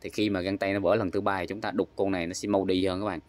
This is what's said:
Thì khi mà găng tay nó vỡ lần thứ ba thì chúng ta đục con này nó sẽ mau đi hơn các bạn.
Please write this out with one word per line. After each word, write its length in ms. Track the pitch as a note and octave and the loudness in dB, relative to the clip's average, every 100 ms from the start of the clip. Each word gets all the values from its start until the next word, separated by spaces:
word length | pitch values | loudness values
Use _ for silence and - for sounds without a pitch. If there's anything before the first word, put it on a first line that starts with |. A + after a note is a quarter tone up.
Thì 100 | F#2 | -8
khi 200 | - G#2 | -2 0
mà 100 | F#2+ | 0
găng 180 | F#2 G2+ | 0 0
tay 140 | G2 | 0
nó 80 | G2 | 2
vỡ 140 | F2 | 2
lần 160 | G#2+ G#2+ | 2 2
thứ 100 | G#2 | 0
ba 200 | G2+ F#2+ | 0 0
thì 60 | F2 | -2
chúng 140 | G2+ | -4
ta 100 | A2 | -4
đục 180 | F2+ F2+ - | -2 -2 -2
con 140 | G2 | 0
này 160 | F#2 E2+ | 0 -2
nó 60 | |
sẽ 160 | F#2 G#2 | -4 0
mau 160 | G2 | 2
đi 220 | F#2+ F#2 F#2+ | 2 2 2
hơn 140 | F#2 | 0
các 60 | G#2 | -4
bạn. 140 | E2+ | -6